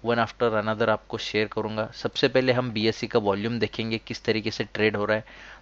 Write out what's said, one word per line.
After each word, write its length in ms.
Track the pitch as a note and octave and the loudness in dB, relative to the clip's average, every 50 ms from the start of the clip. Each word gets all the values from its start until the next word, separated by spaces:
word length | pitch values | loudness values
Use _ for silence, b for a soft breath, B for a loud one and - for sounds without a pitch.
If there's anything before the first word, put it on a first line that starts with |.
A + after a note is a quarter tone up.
| - | -2
one 140 | A#2 A#2 A#2 | 0 2 2
after 420 | C3 A#2+ - - B2 A#2 A2 G#2+ | 2 0 0 0 0 2 2 2
another 280 | G#2 A2 A2 G#2 A#2 G#2+ | 0 0 0 0 2 2
आपको 280 | A2 G#2 - - - A2 | 2 0 -2 -8 -8 -8
शेयर 300 | - - - G#2+ G#2+ G#2 | -6 -2 0 0 0 0
करूँगा। 440 | - - G#2+ G#2+ G#2+ G#2+ A2 A2+ | -2 -4 -4 -4 -4 -4 -6 -6
सबसे 360 | - - - A2+ - - - C3+ | -6 -6 -6 -6 -2 2 2 4
पहले 240 | B2 C3 B2+ C3 | 4 4 4 4
हम 200 | B2 B2 B2 B2 | 2 2 0 -2
बीएसई 360 | A2 A2 G#2+ A2 A2 - - A2+ | 0 0 2 2 0 0 -2 0
का 120 | - A#2+ | 0 2
वॉल्यूम 400 | G#2+ G2+ G2 G2+ G#2 A#2 A#2+ A#2 | 4 2 2 2 0 -2 -2 -2
देखेंगे 380 | A2 G#2 - - A2 A2+ A2+ A2 | -2 -2 -2 -4 -4 -2 -4 -4
किस 260 | - - A#2 - - | -6 -8 -12 -6 -2
तरीके 280 | - A2 A2 G#2+ A2 | -2 -2 0 -2 -4
से 120 | - - A2+ | -4 -4 -6
ट्रेड 320 | G#2 - - G#2 G#2+ G#2 | -6 0 2 2 2 2
हो 100 | G#2 G#2 | 2 0
रहा 120 | G2+ G#2+ A2 | 0 0 0
है। 80 | A2 B B B B B B B | -2 B B B B B B B